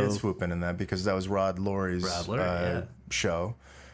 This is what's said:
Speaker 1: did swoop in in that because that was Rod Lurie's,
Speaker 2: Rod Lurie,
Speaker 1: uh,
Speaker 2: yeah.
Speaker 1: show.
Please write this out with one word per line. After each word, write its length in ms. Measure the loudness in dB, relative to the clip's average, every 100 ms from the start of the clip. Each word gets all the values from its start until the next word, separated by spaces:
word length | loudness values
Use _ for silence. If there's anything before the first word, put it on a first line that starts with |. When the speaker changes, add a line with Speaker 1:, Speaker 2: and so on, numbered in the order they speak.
| 4
Speaker 1:
did 40 |
swoop 280 | 2 0 0
in 120 | 0
in 80 | 0
that 160 | 0 -2
because 260 | -2 0
that 120 | 2 2
was 120 | 2
Rod 300 | 2 2 2
Lurie's, 440 | 0 0 0 0 0
Speaker 2:
Rod 200 | -2 -2
Lurie, 120 | 0
Speaker 1:
uh, 400 | 0 2 0 -2
Speaker 2:
yeah. 20 | -4 -12 -6
Speaker 1:
show. 460 | -2 0 0 -2 -4 -14 -20 -20